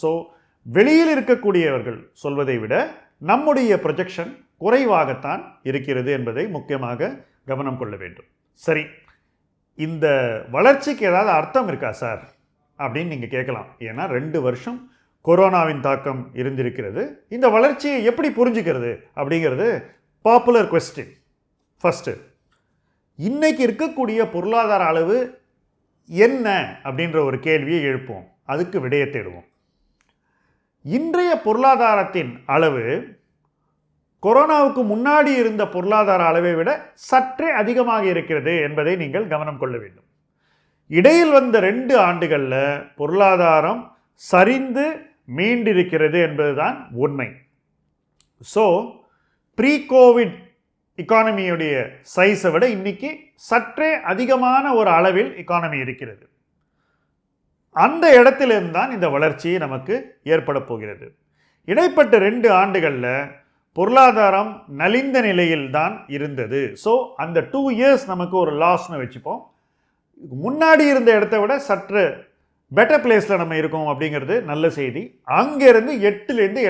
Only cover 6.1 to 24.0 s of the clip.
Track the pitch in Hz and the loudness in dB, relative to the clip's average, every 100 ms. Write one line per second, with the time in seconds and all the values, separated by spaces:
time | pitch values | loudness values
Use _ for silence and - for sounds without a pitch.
6.1 | 139 120 117 208 151 135 135 123 120 190 | -4 -4 -6 -6 -8 -8 -8 -6 -6 -8
7.1 | 277 _ _ - 135 139 127 110 98 90 | -10 _ _ -10 -8 -8 -8 -10 -12 -16
8.1 | - - _ _ _ - 156 147 - _ | -20 -20 _ _ _ -4 -4 -6 -16 _
9.1 | _ _ _ _ _ _ - 156 160 151 | _ _ _ _ _ _ -10 -10 -2 0
10.1 | 135 120 110 - 135 240 277 294 233 196 | 2 0 -4 -6 2 2 2 -2 -4 0
11.1 | 180 214 160 - 262 208 131 120 - 120 | 0 2 0 0 -2 -2 -4 -8 -8 -8
12.1 | 104 - _ _ _ _ - 135 135 170 | -10 -14 _ _ _ _ -12 -8 -6 -8
13.1 | 139 117 131 131 113 98 - 113 117 180 | -10 -8 -6 -6 -8 -12 -16 -14 -10 -6
14.1 | 127 156 156 127 123 233 247 - _ _ | -6 -4 -4 -4 -4 -8 -14 -16 _ _
15.1 | _ 160 175 190 180 160 147 139 139 139 | _ 2 4 4 2 0 -2 -4 -4 -6
16.1 | 131 123 123 131 135 123 - 104 123 269 | -8 -10 -8 -8 -6 -6 -8 -10 -8 -10
17.1 | - - 240 254 214 269 285 294 269 220 | -12 -14 0 2 4 2 0 -4 -2 -2
18.1 | 240 302 220 247 226 165 131 120 107 _ | 0 -2 0 0 0 -4 -4 -6 -10 _
19.1 | - 143 165 156 131 226 165 127 _ _ | -8 -4 -2 -2 -2 -2 -4 -8 _ _
20.1 | _ 214 240 240 233 196 - - - 92 | _ 4 4 4 2 2 -2 -4 -10 -18
21.1 | _ _ _ _ _ _ _ 170 - 135 | _ _ _ _ _ _ _ -4 -4 -8
22.1 | 95 - _ _ _ _ _ _ _ _ | -12 -14 _ _ _ _ _ _ _ _
23.1 | - 185 285 311 302 240 214 320 - | -10 -6 0 0 2 0 0 -6 -4